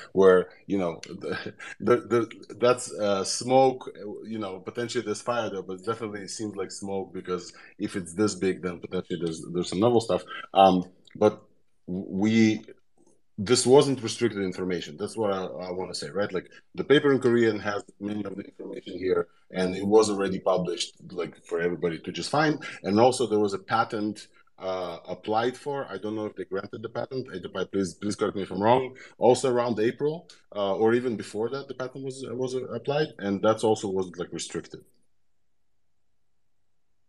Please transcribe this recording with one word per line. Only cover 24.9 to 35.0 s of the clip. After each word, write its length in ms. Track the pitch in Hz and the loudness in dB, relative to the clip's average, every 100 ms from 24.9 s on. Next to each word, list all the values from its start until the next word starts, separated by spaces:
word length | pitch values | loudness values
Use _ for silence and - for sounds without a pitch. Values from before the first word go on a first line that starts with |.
| 82 - | -10 -10
applied 500 | 90 - 107 123 127 | -8 -2 0 0 -2
for. 300 | 143 139 131 | -6 -8 -8
I 80 | 95 | -8
don't 180 | 107 107 | -6 -6
know 120 | 107 | -6
if 80 | - | -8
they 100 | 92 | -8
granted 380 | 95 104 113 | -6 -6 -10
the 60 | 113 | -10
patent. 380 | 120 117 131 117 | -8 -8 -8 -8
If 220 | 95 85 95 | -10 -8 -6
I, 80 | 90 | -4
please, 300 | 98 92 - | -2 -2 -4
please 200 | 104 101 | -6 -2
correct 200 | 104 101 | -2 -2
me 80 | |
if 80 | 90 | -6
I'm 100 | 92 | 2
wrong. 340 | 107 127 127 - - - | 4 4 2 -8 -20 2
Also 320 | 113 123 135 | 4 6 4
around 280 | 120 123 107 | 2 0 0
April, 500 | 113 - 147 165 - - _ 101 | 0 0 -2 -4 -10 -20 _ -4
uh, 200 | 98 98 | -2 2
or 180 | 110 | 4
even 240 | 120 127 107 | 4 2 -4
before 320 | 101 104 117 | -6 -6 -4
that, 180 | 135 139 | -6 -10
the 60 | |
patent 320 | 131 127 143 135 | -10 -10 -10 -12
was, 180 | 131 127 | -10 -10
was 240 | 120 127 | -6 -4
applied, 540 | 127 - 113 - 147 - - | -4 -6 -6 -2 0 -2 -2
and 240 | 101 98 | -2 2
that's 220 | 107 110 | 4 4
also 260 | 113 107 104 | 2 2 0
was, 220 | 95 92 87 | -2 -4 -6
like, 140 | 85 | -8
restricted. 500 | 85 - 82 - - - _ | -8 -8 -8 -10 -14 -18 _